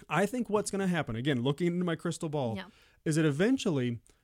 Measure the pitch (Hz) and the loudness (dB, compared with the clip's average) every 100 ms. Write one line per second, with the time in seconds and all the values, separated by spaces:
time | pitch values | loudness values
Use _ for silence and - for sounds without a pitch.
0 | - 160 196 254 226 208 202 196 190 170 | -4 0 0 0 0 0 0 0 0 0
1 | 139 110 135 127 127 143 175 175 180 160 | -2 -2 0 2 0 0 0 0 -2 -2
2 | 175 - 165 147 123 107 180 - _ _ | -4 -4 -4 -2 -2 -4 -10 -16 _ _
3 | 170 151 156 139 208 262 214 143 123 120 | -2 2 2 4 2 2 0 0 0 -4
4 | _ _ | _ _